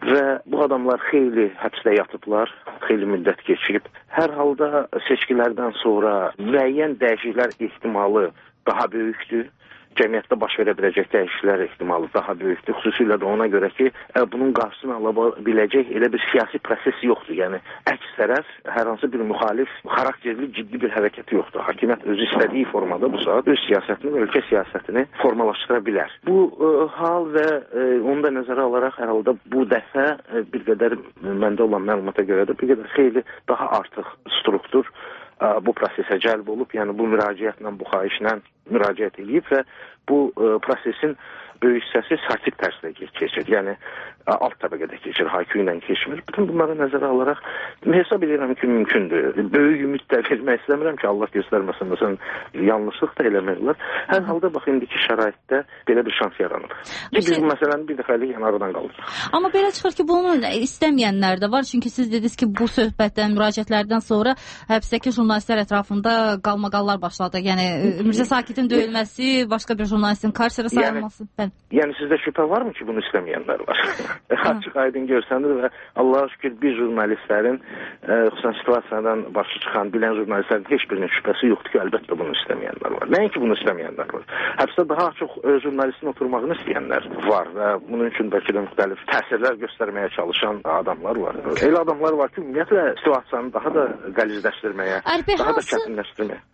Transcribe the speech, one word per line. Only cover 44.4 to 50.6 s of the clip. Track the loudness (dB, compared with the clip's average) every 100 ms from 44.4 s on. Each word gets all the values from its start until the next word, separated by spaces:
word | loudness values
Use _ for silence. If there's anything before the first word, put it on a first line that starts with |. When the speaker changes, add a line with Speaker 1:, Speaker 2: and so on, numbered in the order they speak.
| 0 -2
Speaker 1:
təbəqədə | -6 -6 -8 -8
keçir, | -10 -4 -2
haykü | -2 -2 0
ilə | 0 -2
keçmir. | -2 -4 -2 -8 -10
Bütün | -2 -2
bunları | 2 0 0
nəzərə | -2 0 2
alaraq | 2 2 -2 -6 -10 -12 -6
hesab | 2 2 4 2
edirəm | 2 0 0 0
ki, | 2
mümkündür. | 2 4 2 2 2 0 0 0
Böyük | 4 4 4
ümid | 0 -4 0
də | 0 2
vermək | -2 0 0